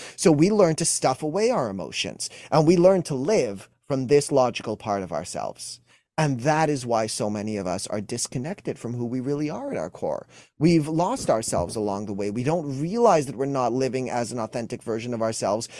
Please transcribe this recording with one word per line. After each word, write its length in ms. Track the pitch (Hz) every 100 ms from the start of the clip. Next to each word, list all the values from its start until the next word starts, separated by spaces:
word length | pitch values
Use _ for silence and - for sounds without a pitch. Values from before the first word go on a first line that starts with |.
| - -
So 140 | 190
we 200 | 147 180
learn 240 | 214 170 156
to 100 | 165
stuff 380 | - 143 131
away 260 | 151 180 226
our 200 | 220 120
emotions, 600 | 95 69 - 87 - - - -
and 160 | 147 156
we 100 | 180
learn 260 | 180 190
to 120 | - 135
live 540 | 143 214 120 98 - _ -
from 200 | 135 123
this 240 | 143 -
logical 460 | 143 123 - - 107
part 260 | 107 101
of 80 | 90
ourselves. 680 | 78 87 - 50 - - - _ _ _ -
And 200 | 156 123
that 280 | 135 156 156
is 160 | 143 120
why 220 | 113 110
so 240 | - 107
many 260 | 104 107 107
of 80 | 90
us 220 | 92 -
are 120 | 107
disconnected 800 | 95 120 - 135 139 - - 120
from 160 | 117
who 140 | 120 120
we 120 | 131
really 300 | 127 143 151
are 220 | 208 277
at 60 | 113
our 120 | 80
core. 380 | - 87 - - - - -
We've 280 | 156 165 147
lost 440 | 160 180 262 -
ourselves 440 | 113 117 101 87 113
along 300 | 104 98 104
the 80 |
way. 160 | 101 104
We 140 | 107
don't 360 | 123 175 147 135
realize 460 | 165 233 233 165 139
that 100 | 117
we're 120 | 139
not 260 | 139 123
living 340 | 123 131 127 127
as 240 | 120 117
an 60 | 120
authentic 460 | 110 123 113 117
version 320 | - 113 120 117
of 80 |
ourselves 440 | 113 110 107 107 -